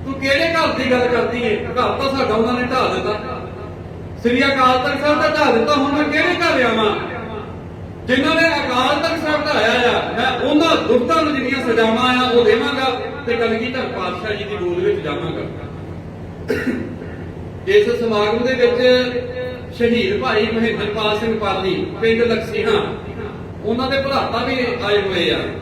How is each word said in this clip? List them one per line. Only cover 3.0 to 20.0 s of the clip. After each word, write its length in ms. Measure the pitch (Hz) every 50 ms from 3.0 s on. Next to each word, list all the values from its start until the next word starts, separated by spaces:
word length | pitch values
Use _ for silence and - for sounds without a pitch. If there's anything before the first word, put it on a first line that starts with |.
| - 196 214 214 - - - - - - - - - - - - - - - - - - - -
ਸ੍ਰੀ 240 | - 240 247 269 285
ਅਕਾਲ 340 | 285 277 269 269 254 254 254
ਤਖਤ 220 | 262 285 277 269
ਸਾਹਿਬ 220 | 285 294 294 294
ਦਾ 60 | 311 302
ਢਾਹ 240 | 311 302 294 277
ਦਿੱਤਾ, 220 | 247 226 - - 294
ਹੁਣ 180 | 269 269 285
ਮੈਂ 120 | 285 294 302
ਕਿਹੜੇ 300 | 285 294 320 349 359 349
ਘਰ 280 | 339 339 320 285 262
ਆਵਾਂ?" 340 | 247 233 220 226 214 208 - - - - - - - - - - - - - - - - - - - - - - -
ਜਿਨ੍ਹਾਂ 280 | - 254 269 294 311 320
ਨੇ 140 | 330 330 330
ਅਕਾਲ 480 | 294 285 277 262 247 247 254 269 294
ਤਖਤ 260 | 294 311 320 330 320
ਸਾਹਿਬ 220 | 302 302 302 302 302
ਢਾਹਿਆ 460 | 302 277 226 208 226 233 240 240 240
ਆ, 220 | 202 - - -
ਮੈਂ 360 | - 214 247 262 - - - 269
ਉਹਨਾਂ 280 | 302 302 330 320 -
ਦੁਖਤਾਂ 460 | - - - 240 240 - - 330 330
ਨੂੰ 140 | 311 302 294
ਜਿਹੜੀਆਂ 300 | 262 247 254 269 254 247
ਸਜ਼ਾਵਾਂ 520 | 247 226 220 226 226 226 226 247 254 254 254
ਆ, 120 | 254 247
ਉਹ 140 | 233 240 233
ਦੇਵਾਂਗਾ 560 | 240 233 - 254 254 254 262 269 247 - - - - - - -
ਤੇ 80 | 233 233
ਕਲਗੀਧਰ 460 | 233 233 220 220 226 247 247 254 254
ਪਾਤਸ਼ਾਹ 560 | 214 - 202 196 190 - - - 214 214 208
ਜੀ 80 | 202 202
ਦੀ 120 | 196 208
ਗੋਦ 220 | 202 175 180 170 180
ਵਿੱਚ 220 | 185 - - -
ਜਾਵਾਂਗਾ। 420 | 165 156 147 147 160 160 - - - - - - - - - - - - - - - - - - - - - - - - 247 - - 254 208 - - - - - - - - - - - - - - - - - -
ਇਸ 340 | - - 208 208 240 240 233
ਸਮਾਗਮ 380 | 240 220 214 208 208 214 220 233
ਦੇ 160 | 240 262 262
ਵਿੱਚ 280 | 240 233 247 240 240 254 254 254 247 254 247 247 247 247 247 247 254 247 247 254 254 - - -
ਸ਼ਹੀਦ 440 | - 240 226 233 233